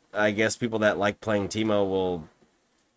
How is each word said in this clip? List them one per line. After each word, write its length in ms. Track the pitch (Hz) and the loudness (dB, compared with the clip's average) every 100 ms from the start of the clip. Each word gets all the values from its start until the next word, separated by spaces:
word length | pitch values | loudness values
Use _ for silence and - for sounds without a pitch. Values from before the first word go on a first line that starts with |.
| _ | _
I 160 | 104 107 | -2 0
guess 260 | 104 110 - | 2 0 -2
people 220 | 120 110 | -4 0
that 180 | 107 87 | 2 2
like 240 | 101 98 | 0 -2
playing 280 | - 107 95 | -2 -2 -2
Teemo 380 | 110 110 104 98 | -2 0 2 2
will 400 | 95 92 90 78 _ _ _ _ _ _ | 0 -2 -4 -8 _ _ _ _ _ _